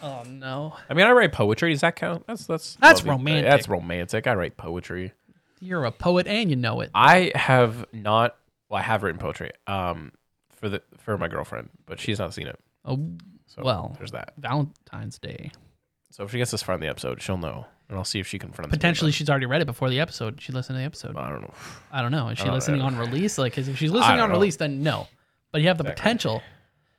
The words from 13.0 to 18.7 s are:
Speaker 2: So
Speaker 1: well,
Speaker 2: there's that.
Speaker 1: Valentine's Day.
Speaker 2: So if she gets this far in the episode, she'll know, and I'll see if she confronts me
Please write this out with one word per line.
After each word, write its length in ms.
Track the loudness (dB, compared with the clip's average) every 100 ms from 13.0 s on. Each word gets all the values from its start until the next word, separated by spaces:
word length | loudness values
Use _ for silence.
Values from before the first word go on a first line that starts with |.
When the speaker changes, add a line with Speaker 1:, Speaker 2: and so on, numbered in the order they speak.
| -6 -8 -18 -20 _
Speaker 2:
So 160 | -8
Speaker 1:
well, 320 | -2 -2 -4 -10
Speaker 2:
there's 120 | -12
that. 220 | -12 -12 -12
Speaker 1:
Valentine's 800 | -4 -2 -2 -6 _ -14 -14 -12
Day. 340 | -14 -12 -16 -18 _ _ _ _ _
Speaker 2:
So 140 | -14 -8
if 60 |
she 80 | -2
gets 120 | -2
this 100 | -2
far 140 | -2 -2
in 60 |
the 60 | -2
episode, 320 | -6 -6 -6
she'll 160 | -4 -4
know, 280 | -4 -8 -14 _ -12
and 100 | -8
I'll 60 |
see 160 | -6 -4
if 80 | -6
she 100 | -8
confronts 320 | -12 -12
me 60 | -4